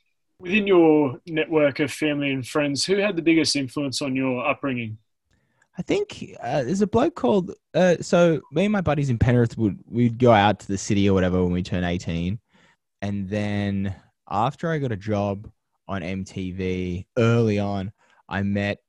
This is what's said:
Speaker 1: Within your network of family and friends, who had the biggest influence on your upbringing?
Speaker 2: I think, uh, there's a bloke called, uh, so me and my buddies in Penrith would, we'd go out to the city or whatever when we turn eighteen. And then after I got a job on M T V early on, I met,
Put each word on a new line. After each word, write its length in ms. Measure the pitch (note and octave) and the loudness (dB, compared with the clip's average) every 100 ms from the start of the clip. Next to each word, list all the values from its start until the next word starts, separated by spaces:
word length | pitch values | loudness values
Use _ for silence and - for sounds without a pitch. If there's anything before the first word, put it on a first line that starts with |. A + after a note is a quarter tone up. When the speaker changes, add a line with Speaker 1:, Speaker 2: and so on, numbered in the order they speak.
| _ _ _ _ | _ _ _ _
Speaker 1:
Within 260 | F3+ G#3+ G3+ | -4 -2 2
your 540 | F3+ D#3+ D3+ C#3+ B2 - | 4 6 4 2 -4 -8
network 540 | D#3 D#3 D#3 D3 C3 | -6 -2 2 2 0
of 100 | D3 | -4
family 400 | - D3+ C#3+ C#3+ | -2 -4 -2 -4
and 160 | C3+ A#2+ | -4 -4
friends, 380 | D#3 C#3+ C3+ - | -4 -2 -2 -2
who 100 | G3 | 0
had 220 | G#3 E3+ | 0 0
the 40 | |
biggest 360 | D#3+ E3 C#3+ C#3+ | 2 2 2 0
influence 440 | C3 - C#3+ A#2+ | -4 -6 -6 -4
on 140 | C#3+ C3 | -4 -2
your 320 | C3 B2 C#3+ | -2 -2 -2
upbringing? 500 | C3+ C#3+ B2 A2+ G#2+ _ _ _ _ _ _ _ - | -4 -4 -6 -8 -12 _ _ _ _ _ _ _ -12
Speaker 2:
I 40 | |
think, 520 | - F#4+ G#4 - - - | -4 -2 -2 -8 -16 -10
uh, 220 | A#2 D3 | -4 -4
there's 180 | A#2+ F#3+ | -2 0
a 60 | G#3 | 2
bloke 280 | A3+ D#4 - | 2 0 0
called, 380 | B3 G#3 F3+ - _ | 0 0 0 -8 _
uh, 240 | D3+ F3+ E3+ | 2 4 2
so 420 | - F3 F3 D3+ - | 2 4 4 2 -2
me 120 | C#3+ | -2
and 80 | G3+ | 0
my 100 | G#3 | 0
buddies 280 | D#3+ D3 C#3 | 0 0 0
in 80 | A2+ | 2
Penrith 400 | B2+ B2 A#2 - | 4 4 4 2
would, 200 | G#2+ - - | -2 -2 -6
we'd 320 | A#2 A#2+ A#2 | 0 0 4
go 140 | B2 | 6
out 280 | G#2+ G2+ G2 | 8 6 2
to 60 | - | -4
the 100 | G2 | -6
city 320 | - G#2 G2 | -2 2 4
or 40 | |
whatever 300 | F#2+ F2+ F2+ | 4 2 2
when 80 | F2+ | 0
we 120 | F2+ | 0
turn 200 | F2+ F2+ | -2 -4
eighteen. 560 | F2+ F2 - E2+ F2 A2 _ _ _ _ _ - | -2 -4 -4 -4 -4 -6 _ _ _ _ _ -12
And 260 | G2+ G2+ F#2+ | -8 -6 -6
then 640 | G#2 G#2 G#2 G2+ G2 G2 F#2 _ _ - | -4 -4 -2 -2 -2 -4 -8 _ _ -6
after 420 | G2 B2 - E3+ | -2 -2 -2 -4
I 60 | D#3 | -4
got 160 | C3+ | -4
a 40 | G#2 | -6
job 540 | G#2 G2+ G2+ G2 G#2+ _ _ _ - | -4 -2 -2 -4 -10 _ _ _ -10
on 120 | F#2+ | -8
M 220 | E2+ F#2+ | -6 -8
T 280 | F#2 - F#2 | -8 -10 -10
V 560 | F#2 F#2 F#2 F2+ F2+ - - | -6 -4 -4 -4 -6 -6 0
early 420 | A2+ A#2 A2+ G2+ | 2 4 2 0
on, 320 | G2+ G2+ F#2+ - _ _ - | -2 -4 -6 -12 _ _ -8
I 160 | F#2+ | -4
met, 360 | G2 G2+ G2+ G2+ | -2 -2 -2 -6